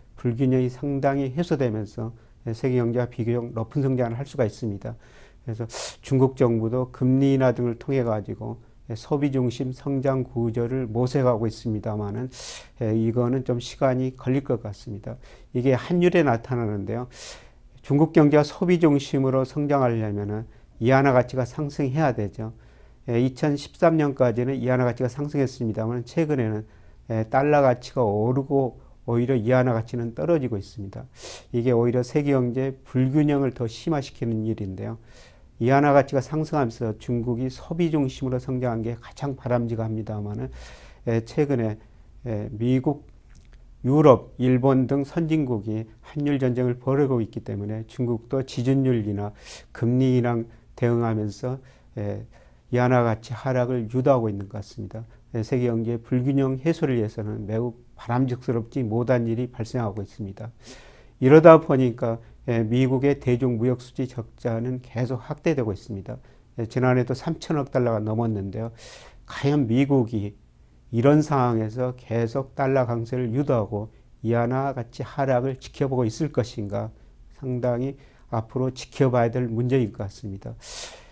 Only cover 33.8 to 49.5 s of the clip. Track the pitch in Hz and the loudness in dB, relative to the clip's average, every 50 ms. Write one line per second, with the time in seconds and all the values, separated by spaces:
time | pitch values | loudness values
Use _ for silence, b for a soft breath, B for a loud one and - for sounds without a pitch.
33.8 | - 170 165 143 131 - - - - 117 113 110 107 113 110 107 104 95 92 101 | -4 -2 -2 -2 -2 -6 -10 -8 -4 -4 -2 -2 -2 -2 -4 -4 -6 -8 -8 -8
34.8 | 104 110 113 110 b b b b b b b b b b b - 117 123 135 139 | -8 -10 -10 -12 b b b b b b b b b b b -2 2 4 4 4
35.8 | 143 147 139 143 135 139 - 135 127 - 156 156 156 151 - 151 135 117 113 - | 6 6 6 6 4 4 0 -2 -2 -2 -4 -4 -4 -2 0 -2 -2 -2 -2 -4
36.8 | 123 110 107 - - - 123 120 113 123 120 113 127 131 123 - - - 170 165 | -4 -4 -4 -6 -6 -4 -4 -2 -2 -2 -2 -2 -4 -6 -6 -10 -10 -10 -4 -2
37.8 | 175 165 156 156 143 131 127 - 139 131 127 123 123 - 131 127 123 123 113 113 | 0 0 2 0 0 0 -2 -6 -6 -4 -4 -4 -4 -4 -4 -2 -2 -2 -2 -2
38.8 | 110 113 120 117 - - - - - 143 135 135 - 127 123 120 120 113 117 110 | -4 -4 -6 -8 -12 -18 -12 -8 -6 -6 -6 -6 -4 -2 0 0 0 -2 -2 -4
39.8 | 113 113 110 110 110 - 107 107 104 104 104 110 127 127 B B B B B B | -4 -4 -4 -6 -6 -6 -6 -6 -6 -6 -6 -6 -8 -8 B B B B B B
40.8 | B B B B B 123 117 117 113 117 - - 151 139 139 120 113 110 107 107 | B B B B B -2 -2 -2 -2 -2 0 0 0 2 2 0 0 -2 -4 -6
41.8 | b b b b b b b - - 123 113 104 104 107 - 107 117 123 127 131 | b b b b b b b -14 -10 -6 -6 -6 -6 -8 -6 -4 0 2 2 2
42.8 | 131 160 143 143 - - - - _ - - - - - - - - - - - | 2 0 -2 -2 -8 -18 -20 -20 _ -20 -20 -20 -20 -20 -20 -20 -20 -20 -20 -6
43.8 | - 123 135 151 156 151 123 110 - - - - 123 127 127 123 123 139 135 131 | -2 2 4 8 10 10 8 8 6 -4 -8 -2 2 2 2 4 4 4 4 4
44.8 | 131 113 139 139 139 139 - 175 170 156 156 160 147 123 123 107 95 110 107 110 | 2 2 0 -2 -2 -2 -2 -2 0 0 0 0 0 0 -2 -4 -4 -4 -6 -6
45.8 | 110 113 B B B - - 147 147 143 143 139 131 127 123 123 127 123 123 123 | -6 -8 B B B -12 -6 -2 0 0 0 2 2 0 0 2 0 0 -2 -2
46.8 | 127 131 135 139 147 139 135 120 110 - - 113 - - 107 101 101 104 107 110 | -2 -2 2 2 2 2 2 0 -2 -4 -6 -10 -10 -8 -8 -6 -6 -6 -6 -8
47.8 | 113 - - - 127 120 120 113 117 - - 135 131 135 - - 120 127 135 135 | -10 -12 -6 -4 -2 -2 -2 -4 -4 -4 -4 -4 -4 -4 -6 -4 0 2 2 2
48.8 | 135 131 127 117 104 104 104 101 101 104 104 B B B | 4 2 2 0 0 -2 -4 -4 -6 -8 -8 B B B